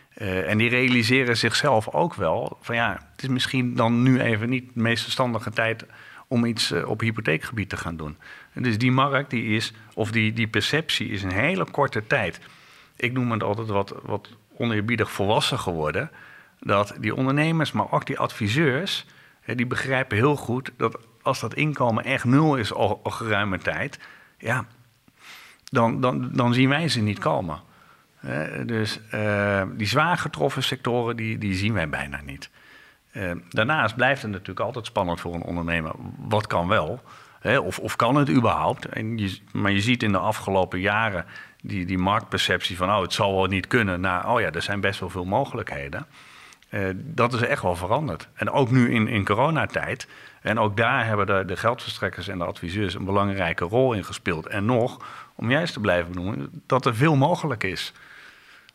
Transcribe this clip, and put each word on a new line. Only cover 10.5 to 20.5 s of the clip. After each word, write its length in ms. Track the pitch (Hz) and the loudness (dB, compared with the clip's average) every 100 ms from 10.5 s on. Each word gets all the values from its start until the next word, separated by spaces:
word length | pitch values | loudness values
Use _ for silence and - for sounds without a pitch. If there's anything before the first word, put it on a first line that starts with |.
| 110 - 147 160 - 107 | 0 0 0 0 -4 -4
is 140 | 101 | -4
een 80 | 95 | -2
hele 340 | 95 147 185 165 | 0 0 0 -2
korte 360 | - 135 113 - | 0 0 0 0
tijd. 320 | 139 90 - - - - - - - | 0 0 -6 -14 -20 -20 -20 -20 -4
Ik 180 | 120 | -2
noem 180 | 127 120 | 0 0
het 120 | 110 | 0
altijd 240 | 104 107 110 | -2 -2 -2
wat, 260 | 101 98 - | -2 -2 -6
wat 260 | - 104 - - _ - | -8 -8 -8 -20 _ -4
oneerbiedig 540 | 117 107 107 113 101 | -2 0 0 0 -2
volwassen 480 | - 98 123 - 127 | 0 2 2 0 -2
geworden. 520 | 95 82 76 87 156 - - - - _ | -2 -2 -2 -2 -4 -10 -20 -20 -20 _
Dat 360 | - 101 101 - | 0 2 0 -2
die 160 | 107 107 | -4 0
ondernemers, 560 | 131 143 156 160 156 | 0 2 2 2 0
maar 200 | 110 - | 0 0
ook 140 | 147 - | -2 -2
die 140 | - | -2
adviseurs, 880 | - - 104 135 156 131 196 - - - - _ | -2 -2 0 2 2 2 -2 -6 -8 -20 -20 _
hè, 140 | - 120 | -6 -2
die 100 | 123 | -2
begrijpen 520 | 123 131 131 135 104 | -2 -2 -2 0 2
heel 180 | 139 143 | 4 2
goed 360 | - | -2